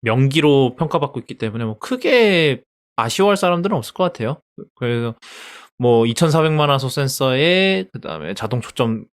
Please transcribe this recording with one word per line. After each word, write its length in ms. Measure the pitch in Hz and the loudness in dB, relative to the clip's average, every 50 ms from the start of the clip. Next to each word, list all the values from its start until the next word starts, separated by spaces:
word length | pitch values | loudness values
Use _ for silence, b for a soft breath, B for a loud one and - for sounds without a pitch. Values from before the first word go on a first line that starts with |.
| - | -2
명기로 720 | 117 110 127 135 135 135 156 151 151 143 139 135 127 127 | 0 0 2 2 2 2 2 4 4 4 4 4 2 0
평가받고 420 | - 165 151 - 170 143 135 - 127 | -4 -6 -4 -2 -2 -4 -4 -6 -10
있기 140 | 117 - 117 - | -12 -12 -10 -8
때문에 260 | - 110 101 117 117 | -8 -8 -6 -6 -6
뭐 140 | 110 110 - | -6 -8 -10
크게 840 | - - 262 254 - 339 294 247 226 208 196 170 160 151 131 - _ _ _ _ _ _ _ | -8 -8 -8 -4 -2 0 2 4 4 4 4 2 2 2 0 -2 _ _ _ _ _ _ _
아쉬워할 400 | - 113 117 - - 185 202 202 | -4 -4 -4 0 0 2 2 2
사람들은 400 | 196 196 180 175 170 170 196 220 | 2 0 0 0 0 -2 -2 -4
없을 180 | 151 107 - - | -4 -6 -8 -4
것 100 | - 185 | -2 -2
같아요. 360 | 175 - - 117 110 143 - _ _ _ - - _ _ | -2 -2 -4 -6 -6 -6 -8 _ _ _ -20 -20 _ _
그래서 380 | _ 123 120 120 117 117 117 113 _ B B B B B B B B B B B _ | _ -4 -4 -2 -2 -4 -6 -8 _ B B B B B B B B B B B _
뭐 280 | 120 123 120 117 113 | 2 4 6 6 4
이천사백만 640 | 117 117 - 175 160 151 165 156 160 156 151 151 143 | 2 2 0 0 2 2 2 2 2 2 2 2 2
화소 180 | 143 135 127 131 | 2 0 0 -4
센서에 1000 | - - 139 135 135 - 139 131 127 131 147 170 180 185 190 190 190 190 190 - _ | -4 -4 -4 -4 -2 -2 -2 0 0 2 2 2 2 2 2 2 0 -2 -4 -8 _
그다음에 420 | - - - 80 78 76 78 98 | -14 -12 -10 -10 -10 -8 -10 -10
자동 260 | 196 113 107 120 123 | -8 -6 -6 -4 -6
초점 460 | - - - - 127 113 110 110 - _ _ | -6 -8 -4 -2 -2 -2 -2 -4 -8 _ _